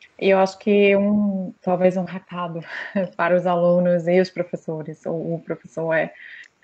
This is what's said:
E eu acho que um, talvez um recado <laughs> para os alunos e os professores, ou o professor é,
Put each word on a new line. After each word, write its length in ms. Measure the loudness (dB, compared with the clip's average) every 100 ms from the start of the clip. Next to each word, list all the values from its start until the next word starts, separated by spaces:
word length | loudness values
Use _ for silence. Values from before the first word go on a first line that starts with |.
| -20 _
E 100 | 2
eu 80 | 4
acho 180 | 2 0
que 360 | 0 4 4 4
um, 580 | 2 0 0 -2 -6 -8
talvez 360 | -4 0 2 0
um 80 | -6
recado 560 | -10 -14 -10 -8 -10 -12 -14 -8
<laughs> 240 | -6 -6 -2
para 180 | 0 2
os 100 | 2
alunos 600 | 2 4 4 4 2 2
e 120 | 2
os 80 | 2
professores, 760 | -2 -6 -6 -8 -10 -10 -12 -8
ou 300 | -6 -4 -8
o 40 |
professor 520 | -8 -12 -10 -8 -2
é, 200 | -2 -2 -8 -20 -20 -20 _